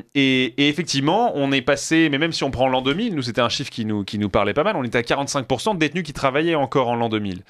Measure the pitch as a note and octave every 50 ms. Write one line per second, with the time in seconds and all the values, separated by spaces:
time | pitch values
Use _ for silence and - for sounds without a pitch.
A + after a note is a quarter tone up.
0 | - - _ C#3 C3+ C3+ C3 C3 B2+ B2+ B2+ - C#3+ D3 C#3+ - E3 - - C#3
1 | C3+ D3+ F3 G#3+ A#3+ A#3 - C#3+ C#3 C3+ C#3 C3+ B2+ D3 C#3+ C3+ - - E3 D#3+
2 | E3 D#3 C#3 C3+ D#3+ E3+ D#3 - D#3 C3+ A2+ A#2 C3 C3 B2+ C3 B2+ C3+ C#3 F#3
3 | A#3+ A#3+ F3+ D3 A#2+ A#2+ G#2+ - B2 A2 - - C3+ - - - A2 A2 G#2+ G#2
4 | G2 - - G#2 G#2 G2 - A2+ G2+ G#2 G2 C#3 D#3+ G#3 G#3+ D#3+ B2+ A#2 - B2
5 | A#2 - D3+ C3+ C#3+ - - C#3+ B2 - C3+ A#2+ - A3 G#3 E3 D#3 C#3+ C#3 F#3
6 | F3 D3 C3 - - C3+ B2+ D3 D#3+ E3+ E3 D3 C3+ B2 - C#3 B2+ A#2 A#2+ A#2
7 | A#2 A2+ A2+ G#2+ G#2 G2 F2+ F2 -